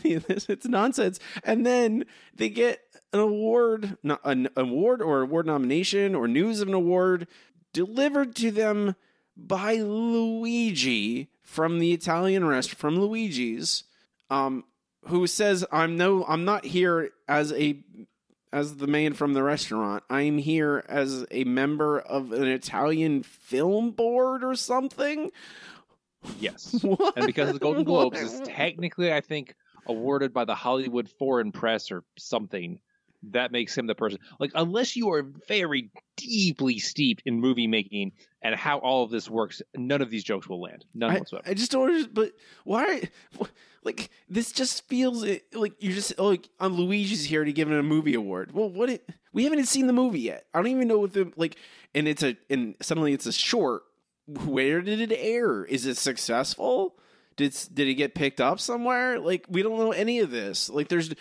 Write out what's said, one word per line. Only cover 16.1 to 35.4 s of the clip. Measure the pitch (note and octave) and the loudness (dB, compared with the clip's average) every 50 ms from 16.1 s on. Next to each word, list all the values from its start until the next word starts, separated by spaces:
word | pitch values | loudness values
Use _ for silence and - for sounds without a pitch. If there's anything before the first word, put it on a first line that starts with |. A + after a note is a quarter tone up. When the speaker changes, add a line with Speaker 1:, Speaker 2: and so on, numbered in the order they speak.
| G3 F#3 F3+ - | 4 2 2 2
Speaker 1:
I'm | D#3 D#3+ E3+ | 0 0 2
not | F#3 G#3 G3+ - | 0 0 -2 -2
here | - F3 F3+ F3+ F3+ E3+ E3 D#3+ - - _ _ - | -2 0 2 4 4 4 2 0 -2 -6 _ _ 0
as | C#3+ D3 D3+ D3+ D3+ | 0 2 2 0 0
a, | A#2+ D3+ D3 D3 C#3+ - _ - - - - _ _ _ _ _ _ _ _ | 0 0 0 0 -2 -6 _ -20 -20 -20 -20 _ _ _ _ _ _ _ _
as | - C#3+ D3 D3 D3+ C#3 | -4 -4 -4 -4 -4 -4
the | C#3 C#3+ | -2 0
man | D3 D3+ D3+ D#3 C#3+ | 2 2 2 0 0
from | B2+ D3+ D3 C#3 | 0 0 0 2
the | C3+ C3+ | 2 2
restaurant. | C#3+ D3 C#3+ - - A2 A2 A2 G2+ G2+ G#2 - - | 2 0 0 -2 -4 -4 -2 -2 -2 -4 -4 -6 -4
I'm | B2+ C3+ C#3+ D3 D3 D3 | -2 0 0 2 0 0
here | C#3 D3+ D#3 D#3+ D#3 D3 C#3+ C3+ - - | 0 0 2 2 2 2 0 -2 -2 -2
as | - C#3+ C#3 C3+ C3+ B2+ B2+ - | -2 -2 -2 -2 -2 -6 -8 -6
a | - B2 C3+ | -4 -2 -2
member | B2+ B2 B2+ C3+ C#3+ D3+ D3+ D3+ D3+ D3 C#3 | 0 2 2 2 2 2 2 2 2 0 0
of | - - - C#3 C3+ B2 A2 | -2 -2 -4 -4 -4 -4 -2
an | B2 C#3 C3 | 0 0 0
Italian | C3 C3 - - - - B2+ D3+ D#3+ D#3+ D#3+ D#3+ D3+ C#3 B2 | 0 -2 -4 -6 -4 -2 0 0 2 2 2 2 2 0 -2
film | - - - - - - B2+ D3+ F3+ G3 G#3+ A#3 A#3+ | -4 -12 -20 -10 -4 -2 0 2 2 2 2 0 0
board | A3 - A#3 A3+ A#3+ B3 B3+ C4 C4 C4 A#3+ | 0 0 0 2 2 2 2 2 0 0 -2
or | B3+ C4 | -2 -2
something." | B3 - - B3 B3+ C4 C#4 - - C4+ C#4+ D4+ D4+ D4+ F4+ - - - - - - - - - - - _ _ _ _ _ _ _ - - - - | -2 -2 -2 0 0 0 -2 -2 -2 -2 -2 -2 -2 -4 -6 -8 -12 -18 -20 -20 -20 -20 -20 -20 -20 -20 _ _ _ _ _ _ _ -18 -18 -10 -6
Speaker 2:
Yes. | - - - - - - - A#3+ | -6 -6 -6 -8 -8 -4 -2 0
Speaker 1:
<laughs> | - | 2
What? | G3+ F#3+ - - - - | 2 2 2 2 2 2
Speaker 2:
And | - G#4 | 2 0
because | G#4+ - - D3 - C#4+ | 0 2 2 0 0 0
the | C#4+ | 0
Golden | - D4+ D4+ C#4+ D#4+ | 0 0 2 2 2
Globes | - F3 E3+ C3+ B2+ - - | 4 4 4 4 4 2 -2
is | C#3+ A2 A#2 | -6 -6 -8
Speaker 1:
What? | B2+ - C4 | -8 -10 -8
Speaker 2:
technically, | - - C#3+ E3+ D#3+ E3 F3 E3+ - - F3 E3+ D#3 | -4 -2 -2 -2 -2 -4 -6 -6 -4 -2 0 0 0
I | D3 | 0
think, | C3+ - D#3 D3+ C3+ - - _ _ _ _ - - | -2 -4 -6 -8 -8 -10 -16 _ _ _ _ -14 -8
awarded | - A#2 A2 A#2 C3 C#3 C#3 C#3 C3 A2+ | -6 -6 -4 -2 0 0 2 0 0 0
by | B2+ A#2 | 0 0
the | A2 A2 | 0 -2
Hollywood | - - B2 B2+ C3+ C3+ C3 A#2+ B2 A#2 G#2+ _ - | -2 0 0 0 0 0 0 -2 -2 -2 -4 _ -4
Foreign | C#3 C3+ C3 B2 A2+ G#2+ F#2+ | 0 2 2 2 2 0 -2
Press | - - A2+ A2+ A2 - - | -2 0 0 0 0 -2 -6
or | G2+ F2+ E2+ _ _ - | -10 -10 -10 _ _ -20
something, | - - - A#2 A2 F#2+ - G2 F2 E2+ F2 - _ _ _ _ _ _ _ _ - G#2+ | -8 -4 -4 -4 -4 -4 -6 -8 -6 -8 -10 -12 _ _ _ _ _ _ _ _ -10 -4
that | G2 B2 B2 B2 A#2+ | -2 -2 0 0 0
makes | A#2+ A#2 - - - | -2 -4 -2 -4 -4
him | B2 A2+ | -2 -2
the | G#2+ | -2
person. | - - G#2+ G2+ F#2+ - - - - | -2 -2 -4 -4 -6 -12 -14 -10 -6
Like, | C#3+ C#3+ - | -6 -4 0
unless | D#3 E3 E3+ F3+ A3+ B3+ - - B3 | 0 0 0 0 0 -2 -2 -2 -2
you | A#3 G#3 F3 | -2 0 0
are | D3+ C#3+ C3+ C#3 - | 0 -2 -4 -10 -14